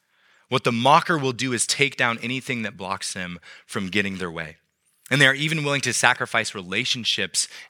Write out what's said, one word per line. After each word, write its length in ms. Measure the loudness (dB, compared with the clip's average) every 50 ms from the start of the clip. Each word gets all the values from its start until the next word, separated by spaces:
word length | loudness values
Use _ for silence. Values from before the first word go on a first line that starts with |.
| _ _ _ _ _ _ _ _ _ -2
What 140 | -2 0 0
the 80 | 0 0
mocker 440 | 2 4 6 6 6 6 4 0
will 160 | 0 0 -2 -2
do 220 | -2 -2 -2 0
is 120 | 0 0
take 300 | 0 2 2 2 0 2
down 220 | 0 0 0 0 -2 -4
anything 400 | -6 -6 -6 -4 -6 -6 -6 -6
that 140 | -8 -8
blocks 380 | -8 -6 -6 -6 -6 -6 -8 -8
them 240 | -8 -8 -8 -10 -12 -14 -20 -20 -20 -16
from 240 | -10 -8 -6 -6 -2
getting 300 | -2 -2 -2 -2 -4 -6
their 120 | -8 -8
way. 260 | -8 -8 -10 -10 -12 _ _ _ _ _ _ _ _ _ -6 -2
And 120 | 4 6 6
they 40 |
are 60 | 6 6
even 320 | 4 0 -2 -2 0 0
willing 160 | 0 0 0 0
to 120 | -2 0
sacrifice 600 | 4 4 4 4 4 0 -2 0 0 -2 -2 -4
relationships 920 | -8 -8 -4 -4 -4 -2 -2 -2 -2 0 -2 0 0 -2 -2 -2 -2 -4 -4 -6 -16 -14